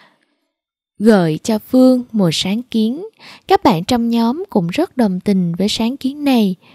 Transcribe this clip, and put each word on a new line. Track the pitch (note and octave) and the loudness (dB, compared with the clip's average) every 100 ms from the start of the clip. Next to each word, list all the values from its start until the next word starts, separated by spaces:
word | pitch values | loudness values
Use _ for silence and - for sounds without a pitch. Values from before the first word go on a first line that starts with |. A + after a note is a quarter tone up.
| _ _ _ _ _ _ _ _ _ - | _ _ _ _ _ _ _ _ _ 0
gợi | G#3+ G#3 E3 D#3 | 4 4 2 -2
cho | - G#3+ | -4 -6
Phương | - B3+ B3+ B3+ B3 | 0 4 4 4 -2
một | A3 F3 | 0 0
sáng | D3+ F#3 G#3+ | 0 -4 -6
kiến. | - A3+ A3 C#4+ A4 - - - - | -4 -2 -2 -4 -12 -18 -20 -12 0
Các | G4 | 2
bạn | - D#3+ | 2 0
trong | F3+ A#3+ A#3 | 0 -2 0
nhóm | A#3 A#3 D4+ G4 | 0 0 -2 -4
cũng | G3+ E3+ | -2 -2
rất | A#3 F4+ - | -2 -4 -2
đồng | G#3+ F#3 | -2 -2
tình | G#3 F#3+ E3+ E3+ | -2 0 -2 -2
với | G3+ | -4
sáng | - A3+ C#4 | -2 -4 -4
kiến | C4 D4 | -8 -4
này | C#4+ B3 G3+ F3+ _ | 0 2 0 -4 _